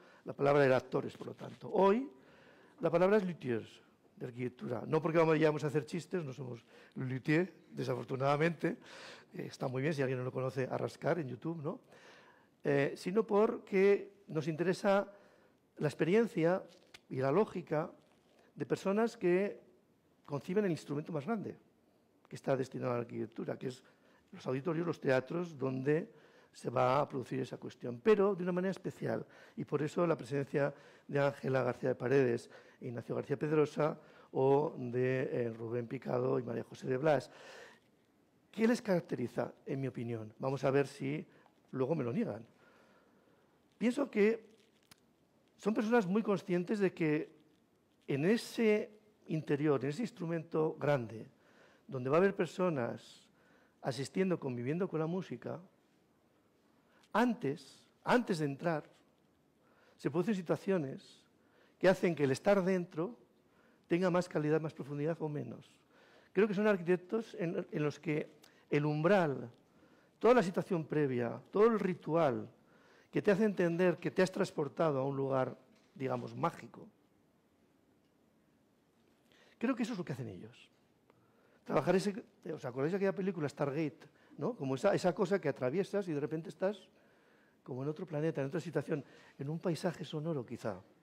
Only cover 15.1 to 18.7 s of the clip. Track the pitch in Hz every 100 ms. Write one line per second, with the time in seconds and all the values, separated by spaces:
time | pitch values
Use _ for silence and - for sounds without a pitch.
15.1 | - - _ _ _ _ - 151 - 156
16.1 | 208 226 - 160 190 - - _ - _
17.1 | 131 135 156 214 196 156 151 175 - _
18.1 | _ _ _ _ - 143